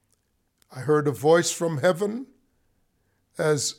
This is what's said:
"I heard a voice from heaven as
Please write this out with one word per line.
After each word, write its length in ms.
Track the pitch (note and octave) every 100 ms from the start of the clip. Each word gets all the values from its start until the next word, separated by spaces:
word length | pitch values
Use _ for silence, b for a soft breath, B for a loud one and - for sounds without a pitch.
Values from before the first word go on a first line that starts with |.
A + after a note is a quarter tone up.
| _ _ _ _ _ _ _
"I 100 | C3
heard 280 | A#2+ D3+ C#3+
a 20 |
voice 400 | A#2 D3+ F3 E3+
from 280 | - E3+ D3
heaven 480 | F3+ F3+ G3+ A#3 C4+ _ _ _ _ _ _ _ _ _ _ -
as 380 | D#3+ D3 -